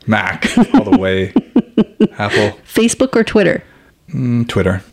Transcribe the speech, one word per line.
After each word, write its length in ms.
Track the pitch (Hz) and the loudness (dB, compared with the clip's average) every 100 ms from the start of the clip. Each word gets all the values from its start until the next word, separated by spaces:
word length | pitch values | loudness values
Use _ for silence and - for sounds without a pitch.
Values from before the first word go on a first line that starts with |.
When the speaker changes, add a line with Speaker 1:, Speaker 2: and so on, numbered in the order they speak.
| - | -2
Speaker 1:
Mac, 380 | 107 95 - - - 226 | -2 -2 -4 -2 0 2
all 80 | 277 | 2
the 160 | 104 - | 2 2
way. 340 | 95 95 95 - - - - | 2 -2 -2 -2 -2 -2 -2
Speaker 2:
<laughs> 440 | - - - 214 - | -2 -4 -2 -4 -2
Speaker 1:
Apple. 400 | 104 - 104 - - | -4 0 -2 -4 -6
Speaker 2:
Facebook 480 | - 233 - 262 | -2 0 0 0
or 80 | 240 | 0
Twitter? 400 | 220 214 180 - - _ _ _ - | 0 2 2 0 -6 _ _ _ -12
Speaker 1:
Mm, 380 | 131 123 120 117 | -6 -2 -2 -2
Twitter. 340 | - 92 92 - | 0 0 -2 -6